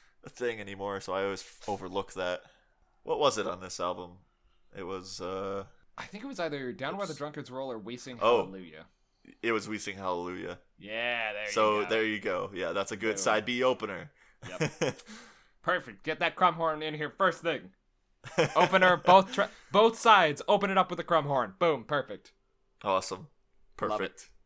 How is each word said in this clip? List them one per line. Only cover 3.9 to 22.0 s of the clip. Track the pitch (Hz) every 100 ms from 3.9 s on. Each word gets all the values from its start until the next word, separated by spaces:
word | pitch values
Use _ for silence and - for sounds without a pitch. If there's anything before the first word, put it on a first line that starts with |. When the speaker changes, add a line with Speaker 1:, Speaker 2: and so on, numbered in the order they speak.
| 90 90 90 _ _ _ _ _ 98
Speaker 1:
It |
was, | 90 95 90 -
uh, | 90 95 98 98 95 - _ -
Speaker 2:
I | -
think | 202
it | 262
was | 226
either | 170 143 131
Down | 120 135 190
Where | 190
the |
Speaker 1:
Oops. | 147
Speaker 2:
Drunkards | 147 151 127
Roll | 127 135
or | 113
We | 101 120
Sing | - 123
Speaker 1:
Oh. | 110 120 92
Speaker 2:
Hallelujah. | 95 92 78 80 _ _ _ - -
Speaker 1:
It | 113
was | 110 95
We | 107
Sing | 104 98
Hallelujah. | 95 90 87 90 92 87 _ _
Speaker 2:
Yeah, | 101 110 120 120 110
there | 104 107
you |
Speaker 1:
So | 107 107 107
Speaker 2:
go. | 101
Speaker 1:
there | 110 110
you | 107
go. | 104 92 98
Yeah, | 98 87
that's | 92 98
a | 104
good | 110 101
Speaker 2:
Boom. |
Speaker 1:
side | - 110 107
B | 123
opener. | 127 127 110 92 151 _ _ _ -
Speaker 2:
Yep. | - 156 - 143 - - 214 -
Speaker 1:
<laughs> | - _ _
Speaker 2:
Perfect. | - 175 - 101
Get | - 156
that | 170 -
crumb | 180 165
horn | 165 151
in | 156
here | 151 151
first | - 190 170
thing. | 170 143 92 _ _ _ _ _ - -
Speaker 1:
<laughs> | 156 -
Speaker 2:
Opener, | 170 185 185 175
both | 180 190 190
tra-, | 262 - - -
both | 196 226 226
sides. | 233 208 165 143 -
Open | 208 196
it | 190
up | 185
with | 175
the |
crumb | - 165 143
horn. | 139 110 95
Boom. | 175 139
Perfect. | 110 147